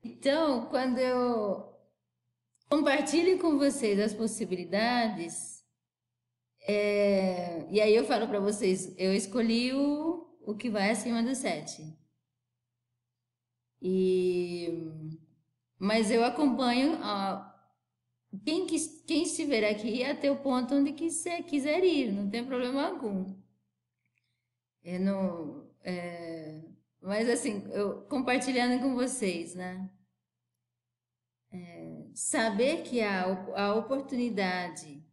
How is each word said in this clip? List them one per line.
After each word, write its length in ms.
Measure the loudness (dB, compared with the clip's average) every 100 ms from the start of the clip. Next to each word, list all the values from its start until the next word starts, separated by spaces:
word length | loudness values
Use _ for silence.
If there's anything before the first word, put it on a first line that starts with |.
| -16
Então, 640 | -4 0 2 2 2 0
quando 300 | -2 0 2
eu 680 | 2 2 2 0 0 -4 -8 -20 _ _ _ _ _ _ _ _ _
compartilho 720 | 2 4 4 4 4 4 4
com 180 | 4 4
vocês 400 | 2 2 0 2
as 140 | 2
possibilidades, 1500 | 0 -4 -4 -4 -4 -2 0 2 2 0 -2 -8 -8 -12 -16 _ _ _ _ _ _ _ _ _ _ -2
é... 960 | 2 2 4 6 6 4 0 -4 -6 0
e 100 | 2
aí 160 | 6 6
eu 100 | 6
falo 220 | 0 2
pra 120 | 0
vocês, 540 | 0 0 2 0 -2 -2
eu 160 | 0
escolhi 600 | 2 0 0 2 2 2
o, 540 | 2 0 0 -2 -4 -8 -16 -8
o 100 | -6
que 140 | -2
vai 220 | 0 2
acima 320 | 2 0 0
do 100 | 0 0
sete. 600 | -2 -4 -6 -12 -14 -16 _ _ _ _ _ _ _ _ _ _ _ _ _ _ _ _ _ _
E, 1080 | -2 2 4 4 2 0 -2 -4 -4 -6 -8 -10 -12 -12 -16 _ _ _ _ _
mas 320 | 0 2 4
eu 120 | 4
acompanho, 760 | 2 4 2 4 2 4 2 2
ó, 520 | -2 -2 -2 -4 -10 -20 _ _ _ _ _ _ _ -8
quem 220 | -2 -2 0
quis-, 380 | -2 -4 -10 -2
quem 180 | 0
estiver 460 | 0 -2 0 2 2
aqui 340 | 0 -2 -2
até 280 | -2 0 0
o 100 | 0
ponto 320 | 0 0 2
onde 200 | 2 2
quiser, 500 | 2 -4 -4 -4 -6
quiser 400 | -2 -2 0 2
ir, 280 | 4 4 0
não 180 | -2 -2
tem 160 | -4 -4
problema 420 | -2 -2 0 -2
algum. 480 | -2 -4 -4 -4 -10 -18 _ _ _ _ _ _ _ _ _ _ _ _ _
Eu 160 | -8 0
não, 720 | 0 2 0 -2 -8 -10 -16 _
é, 800 | -8 -6 -6 -10 -10 -10 -10 -14 -16 -20 _ _
mas 280 | -4 0 2
assim, 340 | 2 0 -4 -6
eu 300 | -2 -2 -4
compartilhando 760 | -6 -4 2 2 2 2 2 2
com 140 | 0 0
vocês, 580 | -2 0 -2 -2 -6
né? 360 | -8 -10 -8 -10 _ _ _ _ _ _ _ _ _ _ _ _ _ _ _ _
É, 560 | -18 -18 -18 -16 -16 -16
saber 680 | -8 -2 0 0 2 2 0
que 180 | -2 -2
há 260 | 0 0 -2
op-, 260 | -2 -6 -2
a 200 | 0 0
oportunidade 1300 | 0 -4 -4 -2 -2 0 0 -2 -4 -8 -14 -16 -20